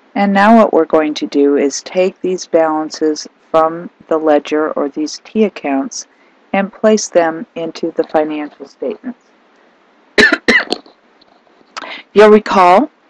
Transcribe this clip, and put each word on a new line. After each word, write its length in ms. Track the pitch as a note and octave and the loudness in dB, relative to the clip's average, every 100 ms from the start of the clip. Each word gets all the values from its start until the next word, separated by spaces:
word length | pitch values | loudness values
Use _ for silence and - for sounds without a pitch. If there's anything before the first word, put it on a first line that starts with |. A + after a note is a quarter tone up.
| _ | _
and 180 | - G3+ | -4 0
now 240 | G3 G#3 A#3 | 2 4 6
what 160 | G#3+ | 4
we're 140 | D#3+ D#3+ | 2 2
going 300 | D#3+ D3+ D3+ | 0 0 -4
to 100 | D3 | -4
do 320 | C#3+ C#3+ C#3+ | 0 2 2
is 240 | C#3+ - | -2 -4
take 400 | - F#3 F#3 - | -8 -2 -2 -2
these 240 | F#3 F3+ - | -6 -6 -2
balances 840 | E3 D#3+ D#3 D#3 - D#3 D3+ - _ _ | 0 0 -2 -6 -4 -4 -4 -10 _ _
from 400 | D#3+ D#3+ E3 F3 _ - | 0 0 -4 -14 _ -6
the 120 | D#3+ | -2
ledger 520 | D#3 D3 - D3+ D#3 | 0 0 0 -4 -4
or 140 | - C#3+ | -4 -6
these 320 | D#3 D3+ - - | -6 -10 -10 -8
T 200 | G#3+ G#3 | -2 -2
accounts 600 | - C#3+ C3+ C3+ - - _ _ _ _ G3 | -4 -6 -4 -6 -12 -18 _ _ _ _ -6
and 160 | G3 | -6
place 360 | - A3 G#3+ - | -2 0 0 0
them 380 | F3+ E3 D#3+ - E3+ | 0 0 -4 -12 -12
into 340 | E3 - E3 | -12 -8 -8
the 140 | - | -6
financial 640 | D#3 D#3+ D#3 D3+ D3 - C#3 | -4 -2 -2 -6 -10 -14 -20
statements. 580 | - C3+ - B2+ - _ _ _ _ _ _ _ _ _ - | -12 -10 -10 -14 -16 _ _ _ _ _ _ _ _ _ 0
<coughs> 40 | A#4 - - - - - - _ _ _ _ _ _ _ _ - - - - | 2 2 0 -2 -2 -10 -14 _ _ _ _ _ _ _ _ -18 -18 -18 -2
You'll 160 | G3 G#3+ | 4 6
recall 640 | G#3+ - G3 F3+ F#3+ D4+ _ | 6 4 4 6 4 2 _